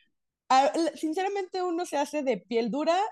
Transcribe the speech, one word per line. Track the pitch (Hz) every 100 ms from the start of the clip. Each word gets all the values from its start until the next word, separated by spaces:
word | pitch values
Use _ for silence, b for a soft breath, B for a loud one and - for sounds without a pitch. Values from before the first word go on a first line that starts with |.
| b _ _ _ -
A-, | 262 277
l-, | 302 330 -
sinceramente, | 311 311 381 403 370 370
uno | 359 339 349
se | 285
hace | 294 302
de | 269 202
piel | - 226 233
dura | 254 311 349 427